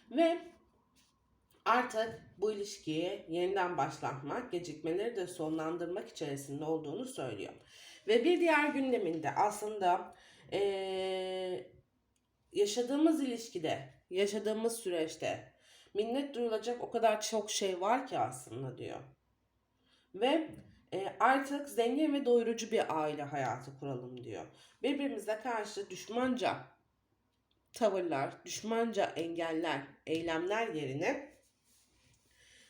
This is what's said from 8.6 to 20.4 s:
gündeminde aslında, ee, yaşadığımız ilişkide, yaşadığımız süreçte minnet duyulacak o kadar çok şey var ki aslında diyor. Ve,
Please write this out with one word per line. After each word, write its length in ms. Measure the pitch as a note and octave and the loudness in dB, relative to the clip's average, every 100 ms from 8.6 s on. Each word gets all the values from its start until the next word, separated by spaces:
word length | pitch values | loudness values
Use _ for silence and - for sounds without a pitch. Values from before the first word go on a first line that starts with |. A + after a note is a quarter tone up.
| D4 | 4
gündeminde 600 | C#4 C4 A#3 F3 D#3+ D3 | 2 2 2 0 0 0
aslında, 800 | - G#3 G#3 G#3+ G#3+ F#3 F#3 - - - - C3+ | 2 2 2 -6 2 4 4 0 -14 -20 -20 -4
ee, 1120 | F#3 G3+ F#3+ F#3+ F#3+ F#3+ F#3+ F#3 F#3 F#3 F#3 - - _ _ _ _ _ _ _ | 0 2 0 -2 -2 -2 -2 -2 -4 -4 -6 -8 -20 _ _ _ _ _ _ _
yaşadığımız 680 | - G#3 B3 B3 C#4+ D#4+ D#4 | 2 2 2 2 4 6 4
ilişkide, 680 | B3+ A3+ - F3+ D#3 G2+ - - _ | 0 -2 -6 -4 -2 -2 -6 -20 _
yaşadığımız 680 | F#3 G3+ G#3 G#3 A3 A3+ A3+ | 2 2 2 0 0 0 -2
süreçte 760 | F#3 E3+ D#3+ - A2 - - _ _ - - | -2 0 -2 -2 -4 -4 -8 _ _ -20 -6
minnet 420 | G3+ A3+ C4 C#4 | -2 0 0 -2
duyulacak 480 | A#3 A#3+ A3 A3 A#3+ | -2 0 0 -2 -4
o 80 | - | -2
kadar 300 | A#3 A3 G#3+ | 4 4 4
çok 300 | - A3 G3+ | 0 -2 -2
şey 300 | - G3 F3+ | 0 0 0
var 260 | G3 C4 C#4 | 2 2 2
ki 120 | D#3 | 0
aslında 580 | A#2 - - A#2 C3+ - | 0 -2 -10 -8 -8 -8
diyor. 220 | G2+ A1+ C3 _ _ _ _ _ _ _ _ _ _ | -10 -10 -14 _ _ _ _ _ _ _ _ _ _
Ve, 320 | F#3 B3 D#4+ | 0 4 4